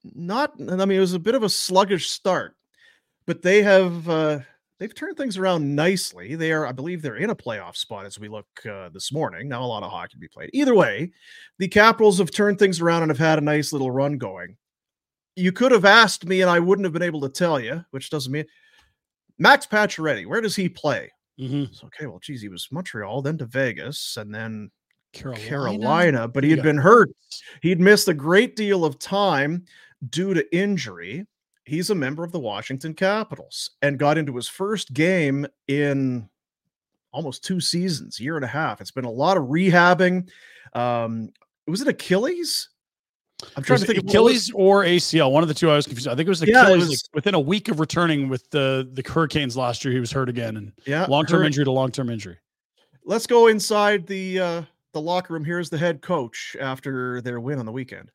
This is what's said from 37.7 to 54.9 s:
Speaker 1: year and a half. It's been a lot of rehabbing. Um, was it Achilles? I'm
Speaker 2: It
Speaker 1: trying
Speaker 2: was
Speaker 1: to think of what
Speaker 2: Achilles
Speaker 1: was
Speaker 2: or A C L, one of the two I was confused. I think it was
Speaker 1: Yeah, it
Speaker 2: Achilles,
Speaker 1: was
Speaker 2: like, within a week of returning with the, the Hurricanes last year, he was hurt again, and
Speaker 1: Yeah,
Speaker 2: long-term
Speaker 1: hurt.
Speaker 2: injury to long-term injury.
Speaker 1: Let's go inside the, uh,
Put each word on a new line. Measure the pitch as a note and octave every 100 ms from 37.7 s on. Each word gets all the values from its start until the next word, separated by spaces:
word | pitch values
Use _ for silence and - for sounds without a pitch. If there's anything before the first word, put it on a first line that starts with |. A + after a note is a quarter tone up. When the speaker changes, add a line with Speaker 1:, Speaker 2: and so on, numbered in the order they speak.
| E3+ F#3 C#3 - -
Speaker 1:
year | B2 D#3+
and |
a | B2
half. | C3+ D3+ G#2
It's | G2
been | -
a | B2
lot | A#2 D#3 F#3+
of |
rehabbing. | B2+ D#3 F#3+ F3 F3 F3+ F#3 F3+ F3+ _ - - -
Um, | - B2 A#2+ A2+ A2+ A2 _ _ _ -
was | F#3+
it | C#4+
Achilles? | - - F#3 C4 F4 D#4+ - - _ _ _ _ _ _ - - -
I'm |
Speaker 2:
It | C3+
Speaker 1:
trying |
Speaker 2:
was | -
Speaker 1:
to | G3
think | G3+
of |
what | -
Speaker 2:
Achilles | G3+ A#3 B3+ -
Speaker 1:
was | G3+
Speaker 2:
or | F#3+ G3
A | F3 F3
C | - D#3+
L, | C3+
one | C#3+
of | E3
the |
two | D3 E3
I | D3
was | C#3+
confused. | B2 C#3
I |
think | B2 E3
it |
was | F3
Speaker 1:
Yeah, | E3 B3
it |
Speaker 2:
Achilles, | A3 F3+ E3+
Speaker 1:
was | C3+ -
Speaker 2:
like, |
within | D3+ G3+
a | F#3
week | C#3 G#3 -
of | D#3
returning | D#3 E3 E3+ D3 C3+
with | B2+ _
the, | D3+ C3+ C3 C3
the | C3 -
Hurricanes | D#3+ D#3 D3+ C3+ A#2+
last | B2 A#2
year, | C#3
he | B2+
was | A#2
hurt | C#3 B2+
again, | A#2+ A2+ A2
and | G2+ _ -
Speaker 1:
Yeah, | D3+ F3
Speaker 2:
long-term | C#3 D#3+ F3
Speaker 1:
hurt. | D#3+
Speaker 2:
injury | C#3
to | C3+
long-term | C3 C3 C3+ B2
injury. | A2+ G2+ F2 _ _ _ _ _ _
Speaker 1:
Let's | - A3 -
go | A#3+ A3+
inside | G#3+ - G#3 G#3 G3+ E3
the, | F#3+ F#3 F#3
uh, | F3 E3+ D#3 _ _